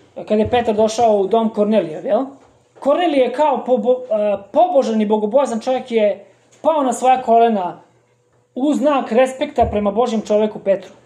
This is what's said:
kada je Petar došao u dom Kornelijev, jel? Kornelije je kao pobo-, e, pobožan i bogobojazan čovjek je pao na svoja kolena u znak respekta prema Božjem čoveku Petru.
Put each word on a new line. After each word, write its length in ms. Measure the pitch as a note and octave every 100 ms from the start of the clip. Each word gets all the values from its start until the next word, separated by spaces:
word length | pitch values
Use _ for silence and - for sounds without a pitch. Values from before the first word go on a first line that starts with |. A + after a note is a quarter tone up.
| _ -
kada 200 | - G#3+
je 140 | G#3
Petar 260 | A#3+ A3+ G#3
došao 420 | A3 A3 A#3 G#3
u 100 | F#3+
dom 220 | A3+ A3
Kornelijev, 560 | G#3 G#3 A3 E3 D#3 F#3+
jel? 200 | A#3 C4+ - _ _ _ -
Kornelije 440 | C4+ D#4 F4 C#4
je 100 | A#3+
kao 300 | A#3 D4+ B3 A#3
pobo-, 360 | B3 G#3+ B3+ -
e, 280 | G#3+ G#3 G3 -
pobožan 500 | C#4+ F4+ C#4+ A3 A3+
i 40 | G#3
bogobojazan 540 | G#3+ G#3 B3 C4+ A3+
čovjek 320 | - C4 -
je 340 | A3+ G#3 F#3+ - _ _ _
pao 220 | D4 D#4+
na 100 | C4
svoja 280 | A#3+ B3+ B3+
kolena 600 | B3+ A3+ A#3 G#3 F3+ D#3+ _ _ _ _ _ _ _ -
u 180 | C#4+
znak 380 | A#3 C#4 C#4 -
respekta 540 | A3+ B3+ B3+ D4 - A3+
prema 260 | G#3 G#3
Božjem 300 | G3 A#3+ A3
čoveku 380 | - G#3 G#3+ -
Petru. 340 | - F#3+ - -